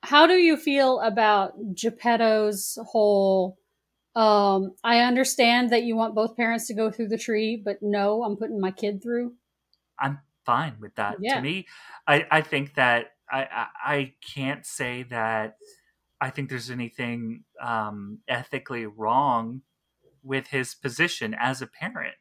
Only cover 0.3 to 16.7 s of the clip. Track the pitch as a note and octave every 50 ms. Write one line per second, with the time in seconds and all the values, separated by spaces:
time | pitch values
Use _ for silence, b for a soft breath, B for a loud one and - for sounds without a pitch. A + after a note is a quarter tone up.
0.3 | F#4 F#4 F4 E4 D#4 D4+ - D4+ C#4 C#4 C4+ C4 C4 - - A3+ G3 A3 A3 G#3+
1.3 | G#3 G3+ G3 - - - G#3+ G#3 F#3 - - A#3 A3+ A#3 - A#3+ A#3 A3+ A#3 A3
2.3 | A3 G#3+ G#3+ G#3 G#3 G3 - - - - A3+ - - A3+ G#3+ G#3 G#3 G3 G3 G3
3.3 | F#3+ F#3+ F#3 F#3+ F#3+ _ _ _ _ _ _ _ _ _ _ _ _ A#3 A3 G#3+
4.3 | G#3+ G#3 G3+ G3+ G3 G3 F#3+ F#3+ - _ _ A#3 A#3 A#3 A#3+ B3 B3 B3 C4+ C4
5.3 | - - B3+ A#3 A#3+ A#3+ B3 A#3+ A#3 A#3 A#3 A#3+ A3+ A3 A3+ A3+ A3 G#3+ G#3+ A3+
6.3 | A3+ - A#3+ A3+ A#3 A3+ A3+ - A3+ G3+ A3 A3 G#3+ - A#3 G#3 A3 A3 - -
7.3 | A3+ G#3+ A3 A3 A3+ A#3 G3+ G3+ G3+ G3+ - G#3 G3+ G#3 G3 G3+ G#3+ A3 A#3+ G#3+
8.3 | G#3 G#3 A3+ G#3+ - G#3 F#3+ F#3 F#3 - - G3+ G#3 G3 - A#3 A#3+ A#3+ A#3+ A#3+
9.3 | A#3+ _ _ _ _ _ _ _ _ _ _ _ _ - C3 C#3 C#3+ C#3+ _ _
10.3 | _ _ _ - A#2+ B2 D#3 D#3 A#2+ G#2+ G#2 G2+ _ - G#2+ G2+ G#2 G3+ F#3+ A3+
11.3 | C4+ A#3 C3 D3 F3 F#3+ F3+ B B B B B B B B - D3 D3 D#3+ -
12.3 | D#3 D#3 D#3 - - C#3 C#3 C#3 _ - C3 B2 A#2+ A#2 A#2 - _ _ _ _
13.3 | C3 C3+ C3+ - - A2+ - - - - - B2 A#2+ C#3+ C#3 C3 _ _ - -
14.3 | - C#3+ C3+ C3 C#3+ - - - - - C3+ B2 B2 B2 B2+ B2 B2 A#2 A2 A2
15.3 | A2+ A2 B2+ A2+ - _ - b b b b b b b _ _ _ _ - C3
16.3 | - - C#3 B2 C3 B2 A2+ A#2+